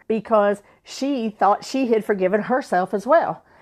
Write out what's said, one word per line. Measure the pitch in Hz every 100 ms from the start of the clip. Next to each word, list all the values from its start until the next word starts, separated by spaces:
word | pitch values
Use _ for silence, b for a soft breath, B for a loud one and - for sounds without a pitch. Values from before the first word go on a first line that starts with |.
| -
because | 220 - 220 202 202 _ b
she | - - 269 277 226
thought | 208 190 202 -
she | 262 254
had | 220 202
forgiven | 208 185 208
herself | 185 254 - 180 190
as | 208 220
well. | 320 - - _ b